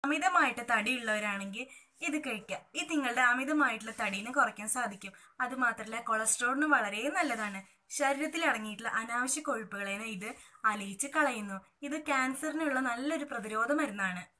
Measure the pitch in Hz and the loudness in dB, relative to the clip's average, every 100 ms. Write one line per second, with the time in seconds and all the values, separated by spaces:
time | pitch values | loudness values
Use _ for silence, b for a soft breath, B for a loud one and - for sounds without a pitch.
0 | 285 311 370 359 277 240 233 220 214 254 | 0 2 4 6 4 2 2 2 2 0
1 | 226 214 214 196 196 208 262 B B _ | 0 0 0 -2 -6 -8 -10 B B _
2 | 330 294 277 220 - 190 - 302 339 311 | -4 -2 -2 -6 -6 -10 -6 -8 0 0
3 | 262 240 247 254 262 302 269 220 220 220 | 2 4 4 4 2 4 2 2 -8 -4
4 | 214 196 220 277 220 - 214 254 226 196 | -2 -2 -2 2 2 0 -4 -2 -2 -6
5 | - B B - 247 262 240 226 214 226 | -14 B B -6 -4 2 2 2 -6 -6
6 | 233 220 220 - 240 269 311 269 208 208 | 0 2 2 2 2 2 4 4 4 0
7 | 262 381 311 226 214 196 - b _ - | 0 0 0 0 -4 -6 -14 b _ 2
8 | 269 277 294 330 320 233 214 202 226 226 | 2 4 0 2 2 2 -4 -6 -4 -2
9 | 226 240 254 311 302 233 190 196 196 202 | -2 -2 0 -2 -2 -4 -4 -6 -4 -4
10 | 226 202 214 269 B B 220 208 196 196 | -6 -8 -8 -12 B B 0 0 -4 -6
11 | 277 311 285 226 202 196 b _ 285 302 | -2 2 2 2 -6 -8 b _ -6 -6
12 | 302 277 262 269 311 302 311 262 262 233 | 0 0 2 0 -4 -2 0 0 0 -2
13 | 277 320 285 247 208 220 233 294 285 202 | -2 -2 -4 -6 -4 0 2 2 0 0
14 | 190 180 - | -2 -2 -10